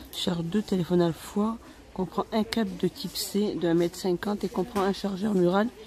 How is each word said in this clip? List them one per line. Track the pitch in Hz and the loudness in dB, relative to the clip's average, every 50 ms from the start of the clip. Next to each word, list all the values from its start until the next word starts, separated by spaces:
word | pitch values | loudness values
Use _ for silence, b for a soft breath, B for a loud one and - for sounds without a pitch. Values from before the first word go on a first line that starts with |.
| B B - | B B -8
Charge | - - 196 175 170 170 | -6 -4 -2 -2 -2 -2
deux | 170 175 214 | 0 0 0
téléphones | 208 - 202 185 170 - 180 175 | 0 0 0 0 2 4 4 4
à | 175 | 4
la | 170 156 | 4 2
fois. | - - - - 208 208 220 226 233 B B B B B B - | -2 -6 -6 -2 0 0 0 -2 -4 B B B B B B -6
Comprend | - 185 - - - - - - | -6 -6 -4 -2 -4 -4 -2 0
un | 226 311 | 0 0
câble | - - 226 226 190 185 | 0 0 -2 -2 -2 -2
de | 175 - 180 | -2 -2 -2
type | - - - 180 - | -2 -4 -8 -8 -6
C | - - - - 196 208 208 - | -6 -6 -2 0 2 2 2 0
de | 170 170 | 0 2
un | 170 165 | 4 4
mètre | 170 175 175 - | 4 4 2 0
cinquante | - - 190 175 175 - 202 208 202 - | -2 0 0 0 0 0 -2 -2 -2 -4
et | 185 | -2
comprend | - - 185 240 - 214 185 | -2 -2 -2 -2 -2 0 0
un | 196 190 | 0 0
chargeur | - - 196 202 180 196 220 208 | 0 -2 -4 -4 -2 -2 0 2
mural | 185 175 175 180 196 214 247 B B B | 4 4 4 4 4 2 0 B B B